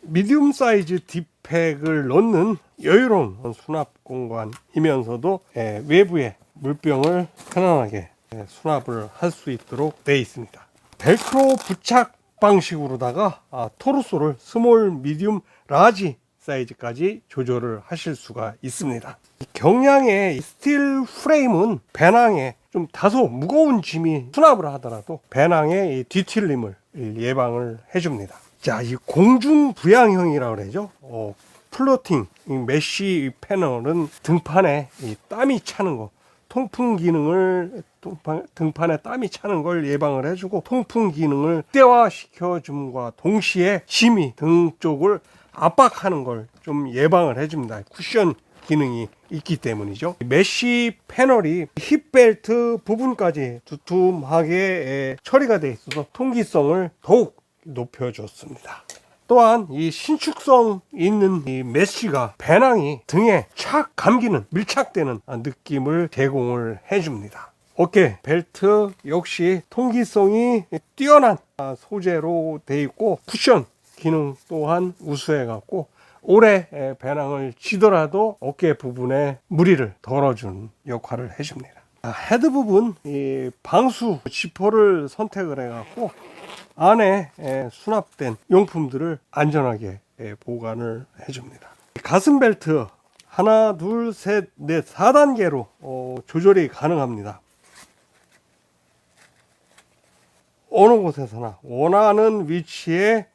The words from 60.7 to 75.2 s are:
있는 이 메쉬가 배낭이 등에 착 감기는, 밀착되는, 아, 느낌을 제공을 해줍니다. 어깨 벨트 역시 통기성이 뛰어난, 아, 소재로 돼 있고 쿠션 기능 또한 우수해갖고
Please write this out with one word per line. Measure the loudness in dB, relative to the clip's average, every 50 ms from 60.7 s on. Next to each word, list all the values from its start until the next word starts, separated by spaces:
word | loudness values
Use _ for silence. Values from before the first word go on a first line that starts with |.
| 0 -4 _ _ -8
있는 | -2 0 0 2 2 2 2 2 0 -4 -4
이 | -6 -6
메쉬가 | -6 -2 0 0 0 0 -2 -6 -6 -4 -2 -2 -2 -4 -8 _
배낭이 | 0 2 4 4 6 4 2 2 0 -2 -6 -8 _
등에 | -2 0 2 2 4 2 2 0 _ _
착 | -14 -10 -4 -2 -2 -2 -2 _
감기는, | -2 2 2 2 2 2 0 -2 -2 -4 _
밀착되는, | -6 -6 -6 -4 -2 -4 -4 -2 -2 -4 -4 -4 -4 -8 _
아, | -12 -12 -10
느낌을 | -10 -10 -12 _ _ -6 -6 -4 -2 -2 -2 -2 -2 -4
제공을 | -2 -2 -2 0 0 -2 -2 -2 -4 -4 -4 -6 -8 -10 _ -4
해줍니다. | -4 -2 -2 -4 -8 -10 -12 -16 -18 -20 -20 -20 _ _ _ _ _
어깨 | -2 -2 2 4 4 4 4 2 -4 _
벨트 | -2 -2 -2 -2 _ _ -2 2 2 4 4 2 0 -4 _ _
역시 | -4 -4 -4 -4 -6 -6 -2 0 0 0 0 -2 _
통기성이 | -6 -2 -2 0 0 0 -2 0 2 2 4 4 4 2 2 2 0 0 -2 _ -12 -12 _ _ _
뛰어난, | -6 4 6 6 8 8 6 2 0 _ _ _ -12
아, | -10 -10 -10 -12
소재로 | _ _ -10 -4 -2 -2 -2 -2 -2 -2 -4 -4 -4 -4 -8 -10 _
돼 | _ -4 -4 -4
있고 | -4 -6 _ -2 -2 -2 -4 _ -10
쿠션 | -10 -4 2 4 4 4 2 -4 _ _ _ _ _ -6
기능 | -2 -2 0 0 -2 -4 -8 -12 _ _
또한 | -6 -6 -2 -2 -2 -2 -2 -4 -8 _
우수해갖고 | -10 -8 -8 -8